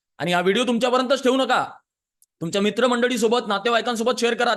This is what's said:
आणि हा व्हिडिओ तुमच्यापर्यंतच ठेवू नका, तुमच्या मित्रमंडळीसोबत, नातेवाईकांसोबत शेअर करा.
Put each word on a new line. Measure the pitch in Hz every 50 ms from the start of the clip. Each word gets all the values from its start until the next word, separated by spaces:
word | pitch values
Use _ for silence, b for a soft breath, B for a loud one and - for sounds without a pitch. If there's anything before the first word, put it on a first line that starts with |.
| _ _ _
आणि | - 151 175 175
हा | 175
व्हिडिओ | 175 190 196 240 247
तुमच्यापर्यंतच | 247 240 220 254 247 240 254 254 233 269 262 262
ठेवू | 247 262
नका, | 269 262 226 240 175 123 - - - _ _ _ _ _ _ _ _ _ _ _ -
तुमच्या | 160 170 170 196
मित्रमंडळीसोबत, | 202 208 202 233 247 254 240 240 240 247 254 208 233 220 240 247 233
नातेवाईकांसोबत | 208 202 196 - 240 233 220 220 247 233 214 220 247 247 -
शेअर | 233 233 233
करा. | 202 240 233 214